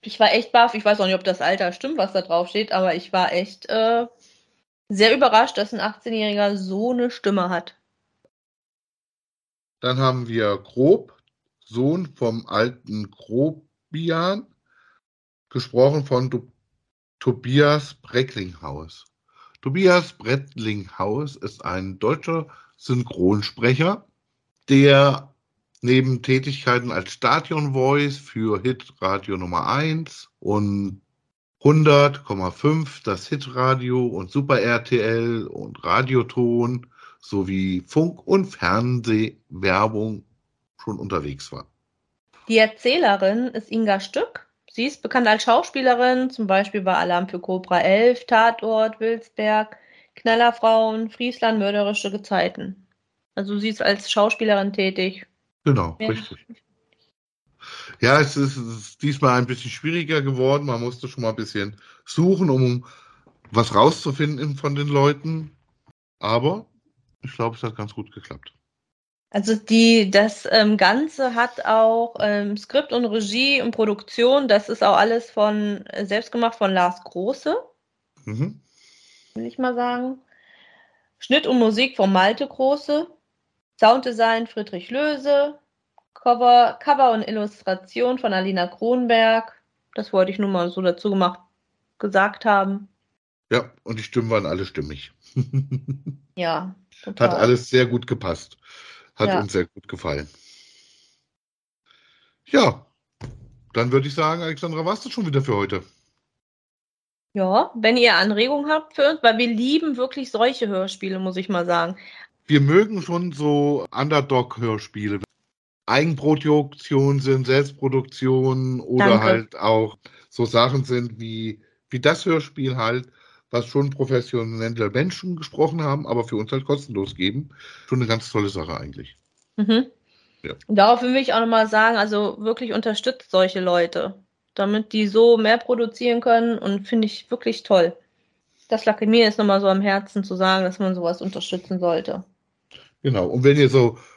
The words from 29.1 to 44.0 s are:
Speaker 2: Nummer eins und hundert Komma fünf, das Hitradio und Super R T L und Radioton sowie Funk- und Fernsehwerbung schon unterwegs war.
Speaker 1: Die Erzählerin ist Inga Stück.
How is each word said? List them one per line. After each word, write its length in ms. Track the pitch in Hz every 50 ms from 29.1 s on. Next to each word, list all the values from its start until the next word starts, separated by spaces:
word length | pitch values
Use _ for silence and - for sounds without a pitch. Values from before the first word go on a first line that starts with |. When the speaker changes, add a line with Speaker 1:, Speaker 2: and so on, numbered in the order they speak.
| 98 98 98 - 95
Speaker 2:
Nummer 320 | 92 92 87 87 82 - -
eins 600 | 120 139 156 160 156 160 160 - - - - _ _ _
und 640 | - - 104 104 104 101 101 101 98 98 98 98 _ _ _ _ _ _ _ _ _ _ _ _
hundert 640 | - 143 151 156 151 151 143 143 143 143 139 - -
Komma 260 | - 107 95 92 90
fünf, 520 | - - - 147 156 160 156 139 - -
das 240 | - 113 98 92 -
Hitradio 800 | - 156 139 135 131 127 127 127 131 131 131 123 123 123 127 123
und 240 | 120 95 92 92 90
Super 300 | - 143 139 139 139 113
R 240 | 101 120 120 117 117
T 140 | - 127 117
L 480 | 104 113 113 117 117 117 117 113 92
und 360 | - - 50 50 - - -
Radioton 1040 | - 85 90 113 135 131 131 123 120 123 - 127 123 120 120 120 120 120 127 123 123 - _ _ - - _ _
sowie 640 | - - 104 98 95 95 98 95 95 95 90 90 -
Funk- 400 | - - 151 160 175 170 - -
und 180 | - 190 196 185
Fernsehwerbung 1800 | 196 - - - 87 95 110 120 123 127 123 107 117 110 110 110 - - _ _ - - 92 98 95 90 98 107 110 110 104 107 110 107 92 - _ _ _ _ _ _ _ _ _ _
schon 220 | - - 110 104 -
unterwegs 520 | 107 98 95 82 73 73 69 67 - -
war. 160 | - 64 - _ _ _ _ _ _ _ _ _ _ _ _ _ _ _ _ -
Speaker 1:
Die 100 | 226 220
Erzählerin 920 | 220 220 220 - - 247 269 359 320 214 202 190 196 190 208 233 247 247
ist 240 | - 226 220 -
Inga 260 | 220 226 226 208 196
Stück. 480 | 196